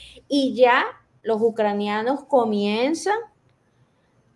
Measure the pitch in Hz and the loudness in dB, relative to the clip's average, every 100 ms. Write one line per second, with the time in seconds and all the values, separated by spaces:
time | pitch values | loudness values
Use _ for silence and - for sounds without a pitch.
0 | - - - 285 262 214 247 254 440 - | -20 -20 -4 0 0 4 4 4 0 -8
1 | _ _ 214 220 226 220 208 202 208 208 | _ _ -4 0 0 0 -2 -2 -4 -4
2 | 226 277 - 262 220 208 202 214 262 330 | -4 -4 0 0 2 -2 -2 -2 -2 -2
3 | 381 427 453 _ _ _ _ _ _ _ | -4 -4 -8 _ _ _ _ _ _ _
4 | _ _ _ | _ _ _